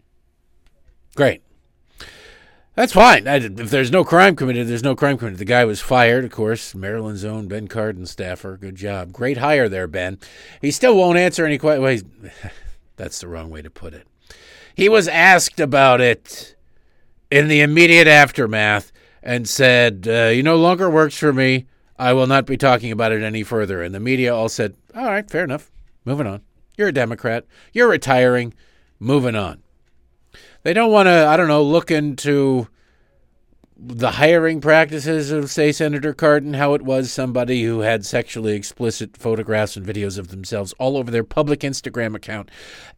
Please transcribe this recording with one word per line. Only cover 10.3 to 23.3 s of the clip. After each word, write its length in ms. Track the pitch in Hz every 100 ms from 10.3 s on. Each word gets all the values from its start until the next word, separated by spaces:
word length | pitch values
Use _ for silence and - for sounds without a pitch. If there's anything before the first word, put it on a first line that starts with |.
| - - -
He 80 | 143
still 260 | - 254 202
won't 220 | 175 175
answer 280 | 180 - 156
any 120 | 139
que-, 220 | 151 143
well, 120 | 135
he's, 120 | 117 92 _ 104 - 98
<laughs> 460 | - - - _ -
that's 240 | - -
the 80 | 87
wrong 220 | 82 80
way 120 | 78
to 80 | 78
put 240 | - 82
it. 140 | 76 _ _ _ - - - - -
He 120 | 196
was 220 | 220 170
asked 500 | 160 185 180 - -
about 400 | 143 139 135 123
it 560 | 123 110 - - - _ _ _ _ _ _ _ _
in 200 | 143 151
the 120 | 147
immediate 460 | 147 160 170 170 156
aftermath 840 | 147 139 - 110 110 107 104 - _ _ _
and 260 | - 120 107
said, 600 | - 127 123 120 98 110
uh, 220 | 117 113
"He 120 | 120
no 140 | 151 165
longer 340 | 170 180 185
works 280 | 156 156 -
for 160 | 151
me. 320 | 131 131 131 131 _ _ -
I 160 | 127
will 140 | 131 127
not 180 | 139 123
be 100 | 131
talking 360 | 135 120 117
about 200 | 110 110
it 120 | 110
any 200 | 110